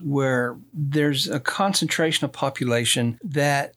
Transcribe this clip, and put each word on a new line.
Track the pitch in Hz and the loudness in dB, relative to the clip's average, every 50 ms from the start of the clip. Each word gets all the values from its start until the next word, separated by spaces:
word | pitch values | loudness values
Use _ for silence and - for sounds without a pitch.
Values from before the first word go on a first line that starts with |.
where | 175 143 143 139 135 131 127 123 123 123 123 - - - - | -4 -2 0 2 2 2 2 2 0 -2 -4 -10 -16 -12 -6
there's | 156 147 139 143 151 147 147 139 131 - - | -4 -4 0 2 2 2 2 2 0 -2 -2
a | 143 135 | -4 -4
concentration | - - - - 190 202 190 - 175 151 - - 160 160 160 - 147 | -4 -4 0 0 0 2 2 0 0 0 0 0 0 0 2 0 -2
of | 139 | -4
population | - - - 139 139 - 127 123 117 120 117 113 - 131 120 120 117 - | -2 -2 -4 -4 -2 -2 0 0 2 2 2 2 2 2 0 0 -2 -4
that | - 175 135 147 143 147 143 139 139 - - | -8 -4 -2 0 2 2 2 0 -2 -4 -10